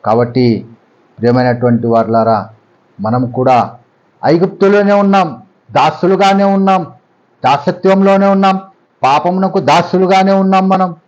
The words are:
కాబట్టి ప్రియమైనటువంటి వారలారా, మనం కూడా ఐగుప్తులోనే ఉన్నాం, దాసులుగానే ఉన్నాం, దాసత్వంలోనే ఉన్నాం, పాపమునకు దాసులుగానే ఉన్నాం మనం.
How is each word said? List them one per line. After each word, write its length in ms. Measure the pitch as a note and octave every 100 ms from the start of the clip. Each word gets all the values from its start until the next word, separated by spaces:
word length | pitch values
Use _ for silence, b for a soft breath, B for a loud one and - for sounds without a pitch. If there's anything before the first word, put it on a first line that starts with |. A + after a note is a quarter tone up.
కాబట్టి 600 | G#2 A2+ A#2 B2 B2 G#2+ - - _ _ _ -
ప్రియమైనటువంటి 680 | A2+ B2+ B2+ A#2+ B2 A#2 A#2
వారలారా, 640 | A2+ A2 A2+ A2+ A2 F#2 - _ _ _ -
మనం 300 | G#2 B2 B2+
కూడా 400 | B2 B2+ D3+ G2+ - _ _ _ _
ఐగుప్తులోనే 680 | B2+ E3 F#3 - G3 G3+ G3+
ఉన్నాం, 500 | G3+ G3+ G3 F3 A#2 - _ _
దాసులుగానే 720 | C#3 D3+ - F3 F#3+ G3 G3
ఉన్నాం, 420 | G3 G3 F#3+ F#3+ B2+ - _ _ _ _
దాసత్వంలోనే 800 | B2+ C#3+ - F#3 F#3+ G3 G3 G3 G3
ఉన్నాం, 340 | G3 G3 F#3+ - _ _ _
పాపమునకు 580 | C3 C#3+ E3+ F#3 F#3+ F#3+
దాసులుగానే 720 | C#3 D#3+ F3 F3+ F#3 F#3+ F#3+
ఉన్నాం 360 | G3 F#3+ F#3+ F#3+
మనం. 280 | F#3+ F#3 E3